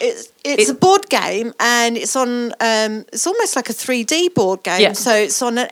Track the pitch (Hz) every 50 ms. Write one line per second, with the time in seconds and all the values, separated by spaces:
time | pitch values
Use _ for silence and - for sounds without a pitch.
0 | 240 247 - - 226 - _ _ - 277 285 - 214 269 262 277 - 370 392 403
1 | 403 - 269 220 180 - 180 202 226 233 - - 214 240 240 240 233 233 233 233
2 | - - - 269 254 247 240 240 240 233 - - 226 226 226 214 220 214 214 220
3 | - - - 220 - 339 392 466 440 - - 269 233 - 220 - - - 254 240
4 | 226 - 311 330 359 349 349 262 202 185 190 185 - 185 170 185 208 196 196 196
5 | - 247 220 208 214 208 208 - 254 240 233 240 247 -